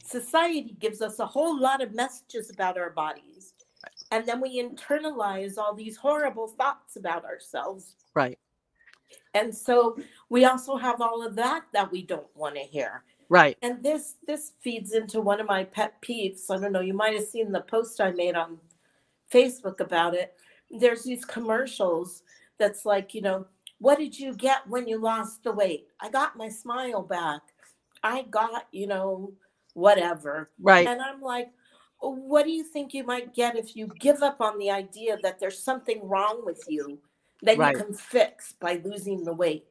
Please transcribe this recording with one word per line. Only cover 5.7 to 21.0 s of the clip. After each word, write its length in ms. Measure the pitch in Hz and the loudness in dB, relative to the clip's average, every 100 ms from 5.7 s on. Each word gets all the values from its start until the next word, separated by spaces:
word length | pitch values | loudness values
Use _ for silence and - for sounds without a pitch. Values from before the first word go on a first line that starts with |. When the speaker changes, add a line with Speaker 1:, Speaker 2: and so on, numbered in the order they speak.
Speaker 1:
these 220 | 208 220 220 | -4 -10 -4
horrible 520 | 277 302 285 220 220 | 0 2 0 -2 -8
thoughts 480 | - 262 269 - - | -2 -2 -2 -10 -10
about 280 | 180 170 | -6 -6
ourselves. 720 | - - - 127 151 190 - _ _ | -6 -14 -10 -8 -8 -10 -16 _ _
Speaker 2:
Right. 240 | - 127 - _ _ _ _ _ - _ - _ | 0 0 -2 _ _ _ _ _ -20 _ -20 _
Speaker 1:
And 200 | 208 226 | -2 -2
so 420 | 214 - 240 233 226 - - - | -4 2 4 4 0 -14 -18 0
we 160 | 247 | 6
also 320 | 254 254 277 269 | 6 6 -2 -4
have 240 | 247 247 | -2 0
all 220 | 233 233 233 | 0 -2 -6
of 80 | 202 | -2
that 280 | 247 320 - | 0 -2 -2
that 180 | 208 190 | 0 0
we 120 | 180 | -2
don't 320 | 165 160 147 147 | -6 -8 -8 -8
want 180 | 151 143 | -8 -8
to 40 | |
hear. 420 | 143 147 117 107 _ _ - | -8 -4 -4 -6 _ _ 6
Speaker 2:
Right. 300 | 175 151 - | 8 8 6
Speaker 1:
And 200 | 240 247 | -4 -2
this, 340 | 277 311 - - - | -2 -2 -4 -14 -8
this 260 | 294 - _ | -8 -8 _
feeds 320 | 247 233 196 | -8 -8 -2
into 280 | 220 214 226 | -2 -2 -2
one 200 | 202 208 | 2 0
of 60 | 214 | 2
my 180 | 196 | -2
pet 380 | 190 - 208 - | -2 -2 -4 -4
peeves. 480 | - 233 196 190 - | -8 -4 -4 -6 -6
I 80 | 190 | -4
don't 120 | 202 | -2
know, 80 | 190 | -2
you 140 | 185 | -2
might 200 | 196 214 | 0 0
have 100 | 214 208 | 0 -4
seen 260 | 233 214 | -4 -2
the 80 | 180 | -2
post 380 | - 226 226 - | -2 -2 -2 0
I 100 | 196 | 0
made 240 | 175 175 175 | 0 0 0
on 220 | 165 165 _ _ _ _ _ _ - | -4 -8 _ _ _ _ _ _ 4
Facebook 480 | 247 254 247 196 185 | 6 6 2 -8 -6
about 340 | 185 170 170 | 0 2 2
it. 200 | 175 - _ _ _ - | 0 -4 _ _ _ -14
There's 340 | 226 240 233 | 2 2 2